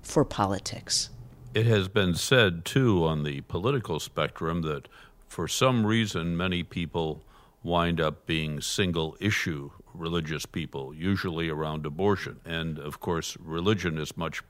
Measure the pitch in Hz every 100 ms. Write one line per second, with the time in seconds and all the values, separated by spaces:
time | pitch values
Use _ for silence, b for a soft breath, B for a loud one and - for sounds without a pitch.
0 | - - - - 98 98 - - - -
1 | - - - - - - 113 107 95 107
2 | 92 80 - 131 101 85 - 135 127 92
3 | 80 76 73 71 - 87 110 139 87 78
4 | - - 73 - 82 85 78 71 - b
5 | b b - - 80 - 131 123 107 113
6 | 104 90 85 85 92 87 82 87 82 87
7 | 80 76 b b b b 85 85 85 82
8 | 78 76 - 80 78 73 - - 92 82
9 | 80 - 104 104 92 73 71 - - 87
10 | 82 85 78 76 - - 73 69 67 78
11 | 90 98 92 80 82 78 78 78 76 73
12 | 101 98 - 80 85 82 82 76 73 -
13 | - 82 - - 87 82 92 107 87 78
14 | 76 - 82 - -